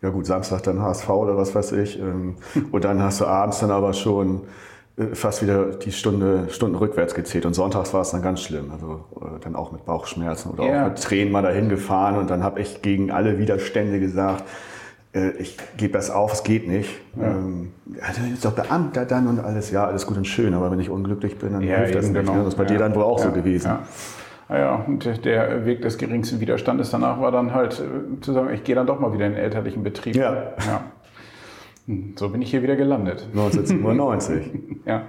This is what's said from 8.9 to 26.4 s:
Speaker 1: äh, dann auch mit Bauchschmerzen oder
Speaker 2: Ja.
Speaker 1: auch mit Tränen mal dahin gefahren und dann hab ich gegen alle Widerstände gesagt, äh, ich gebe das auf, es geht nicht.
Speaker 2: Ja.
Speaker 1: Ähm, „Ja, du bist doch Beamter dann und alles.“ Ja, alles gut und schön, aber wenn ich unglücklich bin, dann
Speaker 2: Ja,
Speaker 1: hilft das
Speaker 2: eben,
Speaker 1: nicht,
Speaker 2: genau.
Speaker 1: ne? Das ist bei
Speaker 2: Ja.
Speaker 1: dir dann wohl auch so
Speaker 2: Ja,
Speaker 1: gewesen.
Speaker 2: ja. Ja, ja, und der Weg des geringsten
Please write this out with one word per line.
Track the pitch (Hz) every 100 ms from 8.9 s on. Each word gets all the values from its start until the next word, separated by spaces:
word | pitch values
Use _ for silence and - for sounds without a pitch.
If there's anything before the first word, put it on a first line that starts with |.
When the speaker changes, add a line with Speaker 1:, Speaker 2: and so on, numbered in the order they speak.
| 78 - -
Speaker 1:
äh, | 78 80
dann | 80 80
auch | 80
mit | 82 -
Bauchschmerzen | 85 - - 85 80 -
oder | - -
Speaker 2:
Ja. | 143
Speaker 1:
auch | 135
mit | 92
Tränen | - 98 101
mal | 101
dahin | 95 90 107
gefahren | 98 - 98 98 101
und | 92
dann | 90
hab | 98 -
ich | 101 -
gegen | 104 98 98
alle | 78 107 101
Widerstände | 104 98 - 117 104 98
gesagt, | 95 92 98 95 - - - - - - _
äh, | 95 95 -
ich | 95 - - -
gebe | 107
das | 98 92
auf, | 98 107
es | 107
geht | - 110 85
nicht. | 92 104 - - -
Speaker 2:
Ja. | 110
Speaker 1:
Ähm, | 95 92 90 87 - -
„Ja, | - -
du | 107 120
bist | 123
doch | -
Beamter | - - 165 156 131 123
dann | 127 123
und | 120
alles.“ | 101 107 101
Ja, | 98 101
alles | 95 -
gut | 104
und | 98
schön, | - 127
aber | 87 90
wenn | 92
ich | 90
unglücklich | 92 98 101 101 101
bin, | 101
dann | 101
Speaker 2:
Ja, | 95 95
Speaker 1:
hilft | 95 92
das | 101
Speaker 2:
eben, |
Speaker 1:
nicht, | 101 98
Speaker 2:
genau. |
Speaker 1:
ne? | 95
Das | 101
ist | 92
bei |
Speaker 2:
Ja. | 98
Speaker 1:
dir | 104
dann | 110 104
wohl |
auch | 107 120
so | 107
Speaker 2:
Ja, |
Speaker 1:
gewesen. | 90 87 90 -
Speaker 2:
ja. | - - - - - - - -
Ja, | 147
ja, | 139 120 110
und | 143 120 117 120
der | 113 113 123 113
Weg | 120
des | 117 110
geringsten | 131 120 117 120